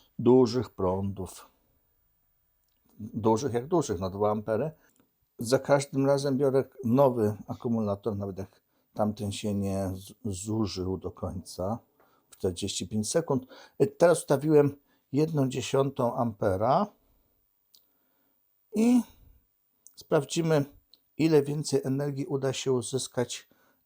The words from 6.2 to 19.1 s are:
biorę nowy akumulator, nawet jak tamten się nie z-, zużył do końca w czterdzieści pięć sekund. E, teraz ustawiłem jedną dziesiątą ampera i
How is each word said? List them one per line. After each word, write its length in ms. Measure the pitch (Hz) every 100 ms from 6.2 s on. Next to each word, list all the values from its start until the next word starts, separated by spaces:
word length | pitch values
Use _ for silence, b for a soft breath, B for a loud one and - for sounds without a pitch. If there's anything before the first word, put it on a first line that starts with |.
| 139 131
biorę 260 | 139 131 123 -
nowy 520 | 113 127 139 120 107 104 -
akumulator, 680 | 113 123 113 104 98 120 101
nawet 220 | 101 95
jak 220 | 95 _ _ _ _
tamten 380 | - 107 101 101
się 220 | 98 107
nie 380 | 101 98 95 95 92
z-, 180 | 98 101
zużył 720 | 107 92 107 110 101 95 90 92
do 140 | 87
końca 680 | - 92 92 - - 92 117 _ b b b _
w 60 | -
czterdzieści 520 | 98 90 98 - 92
pięć 220 | 107 104
sekund. 360 | 170 160 135 B B B -
E, 80 | -
teraz 320 | - 175 160
ustawiłem 580 | - 139 151 151 143 - _ _ _
jedną 360 | 131 156 156 131
dziesiątą 680 | 131 113 135 139 - 120
ampera 720 | 131 117 107 110 92 113 160 208 - _ _ _ _ _ _ _ _ _ _ _ _ _ _ _ _ _
i 260 | 214 233 247 b